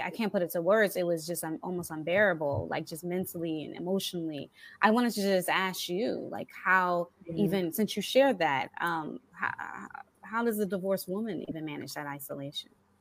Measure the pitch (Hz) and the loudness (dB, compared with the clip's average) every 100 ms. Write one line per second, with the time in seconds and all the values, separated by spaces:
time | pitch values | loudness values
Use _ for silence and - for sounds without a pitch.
0 | 180 170 214 196 170 175 170 220 202 180 | -6 -2 0 2 0 0 4 6 6 2
1 | 175 165 156 165 160 160 175 180 170 156 | 0 0 -2 -6 -4 -6 -4 -6 -6 -6
2 | 156 185 208 165 147 151 165 151 156 160 | 0 4 4 4 0 0 -2 -4 -4 -8
3 | 175 180 185 175 165 156 151 - 175 190 | -4 -2 -2 -4 -4 -4 -6 -6 -2 -2
4 | - 175 165 147 - _ - - 208 226 | -2 -4 -4 -6 -10 _ -16 2 4 6
5 | 240 202 196 185 170 160 190 175 - 180 | 4 2 2 2 4 2 2 -2 -4 -2
6 | 247 190 - - - - 185 185 180 175 | -2 -4 -6 -10 -10 -4 4 4 6 2
7 | 175 _ - 165 165 190 175 170 208 - | 0 _ -8 0 2 2 0 0 0 0
8 | - 254 277 196 160 135 - - 170 165 | 2 6 6 6 2 2 -2 -2 -2 -2
9 | 151 - _ - - - - - - - | -4 -10 _ -6 -6 -4 -10 -10 -12 -14
10 | - _ 190 226 233 214 202 190 190 190 | -18 _ -6 -2 0 0 -2 -2 0 -2
11 | - 190 226 170 - 160 156 147 127 151 | -2 -4 -4 -4 -6 -6 -6 -6 -8 -6
12 | 147 143 - 143 139 - - _ _ _ | -6 -8 -8 -8 -8 -8 -12 _ _ _